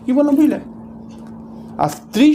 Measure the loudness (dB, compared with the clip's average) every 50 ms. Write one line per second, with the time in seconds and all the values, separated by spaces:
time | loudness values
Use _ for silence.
0 | -2 0 2 2 2 2 4 4 4 2 2 -2 -8 -14 -18 -18 -18 -18 -18 -18
1 | -20 -20 -20 -20 -20 -18 -18 -18 -18 -18 -18 -18 -18 -14 -4 -2 -2 -2 -2 -8
2 | -16 -6 2 4 6 6 6